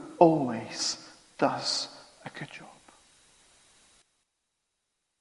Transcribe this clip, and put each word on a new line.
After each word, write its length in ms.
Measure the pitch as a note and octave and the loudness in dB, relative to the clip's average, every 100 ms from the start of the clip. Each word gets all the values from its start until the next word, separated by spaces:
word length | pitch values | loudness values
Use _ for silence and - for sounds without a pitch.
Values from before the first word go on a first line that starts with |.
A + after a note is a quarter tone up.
| - - | 0 6
always 800 | E3+ D#3 B2+ A2+ A2+ - - - - - - - | 8 6 0 -4 -6 -6 -6 -6 -12 -20 -12 0
does 500 | C#3 C3 - - - - - - | 0 0 -4 -4 -6 -12 -20 -18
a 60 | - - | -16 -14
good 120 | D3+ | -14
job. 180 | - - - - - - - - - - - - - - - _ _ _ _ _ _ _ _ _ _ _ _ | -16 -20 -20 -20 -20 -20 -20 -20 -20 -20 -20 -20 -20 -20 -20 _ _ _ _ _ _ _ _ _ _ _ _